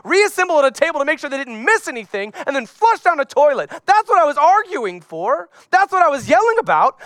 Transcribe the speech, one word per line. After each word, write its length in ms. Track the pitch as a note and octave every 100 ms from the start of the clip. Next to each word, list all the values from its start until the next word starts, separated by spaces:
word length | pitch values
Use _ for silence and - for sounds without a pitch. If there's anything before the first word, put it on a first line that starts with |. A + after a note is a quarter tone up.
reassembled 600 | - F#4 G#4 - F#4 D#4
at 120 | C4+ -
a 40 |
table 200 | D#4 D4+
to 40 |
make 140 | C#4 D#4
sure 100 | D4
they 100 | C4+
didn't 260 | C4 A3
miss 240 | C4 A4 -
anything, 440 | B3 A3 G3+ G#3 - D4
and 80 |
then 100 | C#4
flushed 380 | A3+ - A4+ A4
down 160 | F4+ D#4+
a 60 |
toilet. 460 | C4+ - D4 A#3+ D3+ D#4+ -
That's 220 | G#4 G#4+
what 140 | F#4+
I 20 |
was 120 | D4+ C#4+
arguing 640 | D#4 G4+ F#4+ D#4+ G#3 F3+
for. 480 | - D#3+ G3 D#4+ F4 _ -
That's 200 | F#4 G4
what 120 | F#4
I 60 | E4+
was 180 | C#4 G3
yelling 300 | E4 A4+ A4+
about. 400 | F#3 D#3+ A3 -